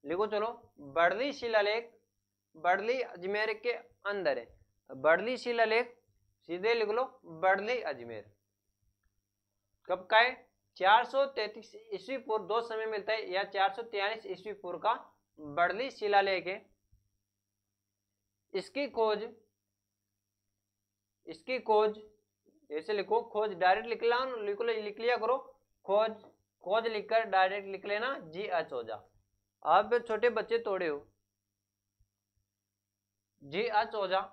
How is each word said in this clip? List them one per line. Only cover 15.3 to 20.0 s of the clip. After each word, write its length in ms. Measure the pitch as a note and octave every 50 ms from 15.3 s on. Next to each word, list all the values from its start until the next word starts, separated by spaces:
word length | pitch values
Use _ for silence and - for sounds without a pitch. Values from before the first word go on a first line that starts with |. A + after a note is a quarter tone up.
| _ -
बड़ली 500 | D#3 D3 C#3+ D#3 F3 F3+ F3+ G#3 B3+ C4+
शिलालेख 560 | B3 - G#3+ G#3 G3+ G3+ G3 G3 F#3+ F3+ E3
है। 180 | F3 F#3+ G#3+ - _ _ _ _ _ _ _ _ _ _ _ _ _ _ _ _ _ _ _ _ _ _ _ _ _ _ _ _ _ _ _ _ _ _ _ _ _ -
इसकी 340 | G3 F3+ - _ C4+ C#4+ B3
खोज, 340 | - A#3 A3 A3 G#3+ G3+ G#3+ A#3+ - - _ _ _ _ _ _ _ _ _ _ _ _